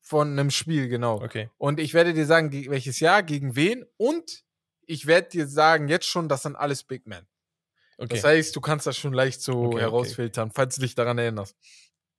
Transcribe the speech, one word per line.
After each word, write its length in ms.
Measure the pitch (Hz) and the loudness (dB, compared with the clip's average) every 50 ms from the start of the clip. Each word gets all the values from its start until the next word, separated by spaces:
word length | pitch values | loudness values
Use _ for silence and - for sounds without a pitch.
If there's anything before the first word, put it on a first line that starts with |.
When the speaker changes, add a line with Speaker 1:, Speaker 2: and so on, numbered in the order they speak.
Speaker 1:
von 300 | _ - - 151 147 147 143 | _ -2 0 2 2 2 2
einem 180 | 139 139 143 | 0 0 0
Spiel, 380 | 131 - - 160 165 147 135 123 | 0 -2 -2 0 -2 0 0 0
genau. 360 | 123 117 120 117 113 104 117 | -2 -2 0 0 -2 -2 -4
Speaker 2:
Okay. 260 | 110 - 113 104 107 _ - | -8 -8 -8 -10 -10 _ -4
Speaker 1:
Und 220 | - 143 147 156 | -2 -2 -2 -2
ich 140 | 156 143 - | -2 0 4
werde 180 | 170 170 175 165 | 4 4 4 4
dir 120 | 156 156 | 0 2
sagen, 240 | 143 160 165 160 147 | 4 4 4 4 2
ge-, 200 | 139 139 135 131 | -4 -6 -6 -4
welches 300 | 143 135 120 135 123 - | -6 -4 -4 -4 -4 0
Jahr, 220 | 156 165 185 208 196 | 2 4 4 4 4
gegen 340 | 160 147 143 139 135 113 | 0 -4 -4 -4 -4 0
wen. 280 | 139 151 190 233 254 - _ _ | 2 2 2 0 -2 -8 _ _
Und 480 | - 208 262 320 339 330 - - - _ _ _ _ _ _ _ _ _ | -2 0 0 0 -2 -6 -10 -18 -18 _ _ _ _ _ _ _ _ _
ich 200 | - 165 135 - | -12 -10 -6 2
werde 220 | 143 165 180 - - | 4 4 4 4 2
dir 180 | - 175 151 139 | -4 -4 -4 -2
sagen, 400 | 139 151 151 160 165 156 147 143 | 2 4 6 6 6 4 2 0
jetzt 180 | 160 185 - | 0 0 0
schon, 220 | - - 180 165 151 | -2 -4 -4 -2 -2
das 140 | 143 135 - | -2 -2 -4
sind 140 | 151 139 | -8 -8
alles 280 | - 143 147 139 131 - | -4 -4 -4 -4 -4 -6
Big 220 | - 135 123 _ | -12 -14 -14 _
Men. 200 | 110 101 87 95 _ _ _ _ _ _ _ _ _ _ _ _ _ _ - | -14 -16 -16 -16 _ _ _ _ _ _ _ _ _ _ _ _ _ _ -12
Speaker 2:
Okay. 120 | 123 117 | -8 -6
Speaker 1:
Das 140 | 120 113 101 | -4 0 4
heißt, 320 | 147 156 160 156 156 - | 6 6 6 4 0 -4
du 40 | 156 | -8
kannst 260 | 131 147 156 147 - | -4 -2 -2 -2 -2
das 100 | 147 127 | -6 -6
schon 160 | - - 143 131 | -6 -6 -4 0
leicht 280 | 127 131 135 131 - - | 0 0 0 0 -6 -6
so 360 | - 127 120 120 120 117 117 | -4 -2 0 0 0 0 0
Speaker 2:
Okay, 80 | 117 | -2
okay. 300 | 113 113 120 123 120 117 | 0 0 0 0 -2 -4
Speaker 1:
herausfiltern, 360 | - 120 113 - 123 113 110 - | -6 -6 -6 -4 -4 -6 -4 0
falls 240 | - 135 131 - | -2 -2 -2 0
du 60 | - 131 | -4 -6
dich 120 | 123 - | -6 -2
daran 240 | - 120 120 120 120 | -2 0 0 0 -2
erinnerst. 380 | 117 117 113 107 98 - - _ _ - - - _ _ _ _ _ _ _ | -2 -2 -2 -6 -8 -12 -14 _ _ -20 -20 -20 _ _ _ _ _ _ _